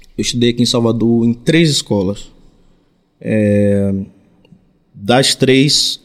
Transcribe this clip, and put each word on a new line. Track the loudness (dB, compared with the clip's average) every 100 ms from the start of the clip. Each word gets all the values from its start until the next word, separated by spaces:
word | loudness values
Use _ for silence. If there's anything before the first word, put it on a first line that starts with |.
| -16 -8
eu |
estudei | -6 0 0
aqui | 0
em | 0
Salvador | 0 0 0 0 2 0
em |
três | -2 0 2 2
escolas. | 0 -4 -2 -2 -6 -14 _ -20 _ _ _ _ _ _ _
É... | -4 -2 2 2 2 0 -2 -4 -8 _ _ _ _ -20 _ _ _
das | -12 -2 0 0 0
três, | 2 2 2 0 -4 -4